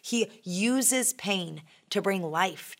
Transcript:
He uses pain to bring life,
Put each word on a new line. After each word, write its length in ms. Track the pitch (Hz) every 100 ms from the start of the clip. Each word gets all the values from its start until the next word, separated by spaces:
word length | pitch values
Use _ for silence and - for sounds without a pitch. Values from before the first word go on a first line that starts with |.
He 260 | - 233 208 -
uses 680 | 180 180 226 262 247 254 240
pain 500 | - 190 196 170 156 - - -
to 120 | 208
bring 200 | 196 196
life, 560 | 165 160 185 151 -